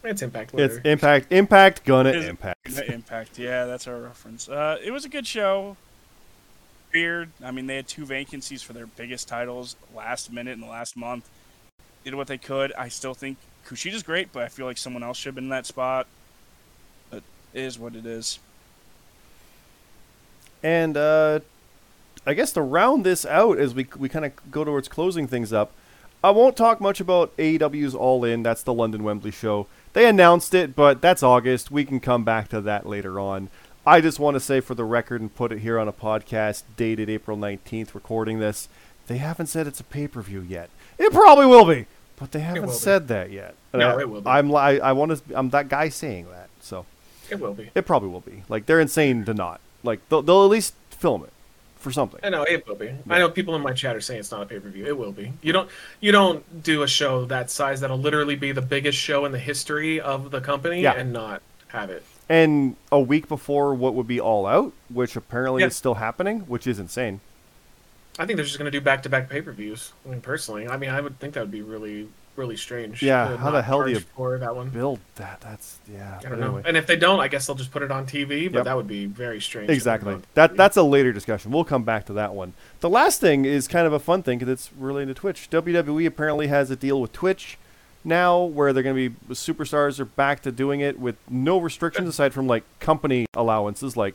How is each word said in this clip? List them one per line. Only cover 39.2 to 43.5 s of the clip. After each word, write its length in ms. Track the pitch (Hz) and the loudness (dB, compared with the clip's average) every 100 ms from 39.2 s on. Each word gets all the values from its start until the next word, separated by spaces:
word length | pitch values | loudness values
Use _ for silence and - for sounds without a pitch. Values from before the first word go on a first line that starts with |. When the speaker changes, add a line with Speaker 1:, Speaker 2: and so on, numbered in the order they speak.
| 147 165 160 | -6 -6 -6
Speaker 2:
said 220 | 165 147 | -6 -6
it's 120 | 135 | -10
a 40 | |
pay-per-view 580 | - 143 147 127 101 98 | -12 -10 -8 -10 -12 -12
yet. 300 | 90 90 85 - - - | -12 -12 -14 -20 -20 0
It 160 | 415 | 2
probably 320 | - 415 285 269 | 10 10 12 12
will 200 | 247 180 | 12 12
be, 200 | 143 110 - _ - | 6 -2 -18 _ -18
but 140 | 135 | -12
they 80 | 151 | -8
haven't 240 | 160 175 | -6 -6
Speaker 1:
will 60 | 202 | -4
be. 40 | 120 | -2
Speaker 2:
said 320 | - 196 139 | 2 2 2
that 200 | 107 92 | -4 -4
yet. 220 | 98 - | -12 -16